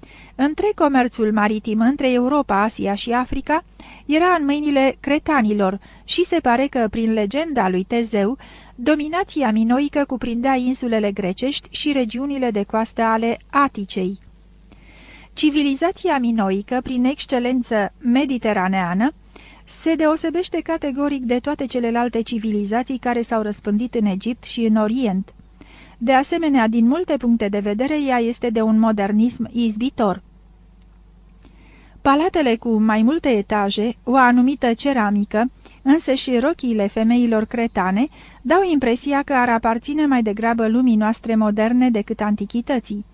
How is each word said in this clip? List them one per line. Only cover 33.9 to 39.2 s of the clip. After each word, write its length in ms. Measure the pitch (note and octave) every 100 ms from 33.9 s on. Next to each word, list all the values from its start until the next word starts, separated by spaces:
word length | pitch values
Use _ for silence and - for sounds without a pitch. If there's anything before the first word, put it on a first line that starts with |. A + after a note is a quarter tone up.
| -
o 120 | - C4
anumită 580 | B3 B3 B3+ C#4+ B3+
ceramică, 800 | C#4+ C#4+ C4 G#3 G#3 G#3 G#3+ B3+ - - -
însă 320 | C4+ D#4+ -
și 260 | C4 - A#3+
rochiile 480 | C#4+ E4+ B3 G#3+ G3+
femeilor 580 | A3 A3 B3 A#3+ A3 A3
cretane, 640 | A#3 A#3 - A#3+ G3 D4 - - -
dau 220 | B3 F4+ F#4+
impresia 500 | D4 B3 B3 C#4+ C#4